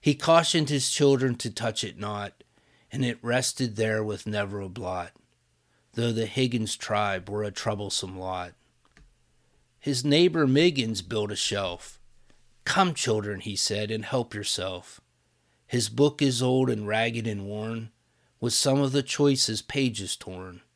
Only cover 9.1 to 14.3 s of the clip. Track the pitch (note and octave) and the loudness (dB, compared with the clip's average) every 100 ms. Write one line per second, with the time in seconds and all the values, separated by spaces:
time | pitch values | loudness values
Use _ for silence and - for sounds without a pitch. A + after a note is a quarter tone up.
9.1 | _ _ _ _ _ _ _ - C3 C#3 | _ _ _ _ _ _ _ -4 0 4
10.1 | D3 F3 E3 C#3+ C3+ F3 C#3+ A2+ A2 F2+ | 6 6 6 4 6 4 2 -2 -4 -4
11.1 | A2 G#2 G#2 - G2+ F#2+ F2 - - - | -2 -2 -2 -2 -2 -2 -6 -12 -20 -20
12.1 | - - - _ _ - - F#3 D3+ - | -20 -20 -20 _ _ -2 2 2 2 0
13.1 | G#2+ G#2 G2 A2 G2 - G#2 G#2+ A2 A2+ | 0 0 -6 -6 -2 -2 -2 -2 -4 -2
14.1 | C3 A#2 | -2 -2